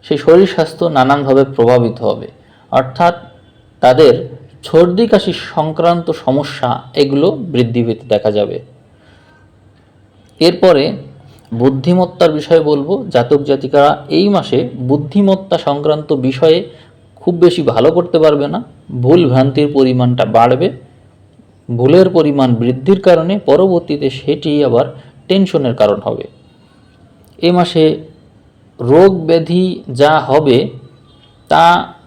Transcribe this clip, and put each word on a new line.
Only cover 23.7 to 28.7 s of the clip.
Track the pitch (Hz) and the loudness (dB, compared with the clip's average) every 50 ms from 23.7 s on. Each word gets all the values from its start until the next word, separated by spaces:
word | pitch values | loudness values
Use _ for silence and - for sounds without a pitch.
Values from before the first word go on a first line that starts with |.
| 180 170 170 - 151 143 143 135 | 0 -2 -2 -4 -6 -4 -4 -6
সেটি | 127 - - 143 147 147 - 160 147 147 147 | -6 -6 -6 -6 -6 -4 -4 -4 -2 0 0
আবার | 127 117 117 139 - - - - - _ - _ _ | 0 0 0 -2 -2 -6 -18 -20 -20 _ -20 _ _
টেনশনের | 185 196 196 185 - 160 139 123 113 | 0 0 0 0 -2 -2 -2 -2 0
কারণ | - 107 104 101 101 | 0 0 0 0 -2
হবে। | - 110 113 - - - _ _ _ _ _ _ _ _ _ _ _ _ _ _ _ _ _ _ _ _ _ - | -4 -8 -8 -8 -10 -16 _ _ _ _ _ _ _ _ _ _ _ _ _ _ _ _ _ _ _ _ _ -4
এ | - 170 | -2 0
মাসে | 175 180 175 170 - 165 156 156 - - - - - _ _ _ _ _ _ _ _ _ _ _ | 2 2 0 0 2 2 2 2 0 -2 -10 -18 -20 _ _ _ _ _ _ _ _ _ _ _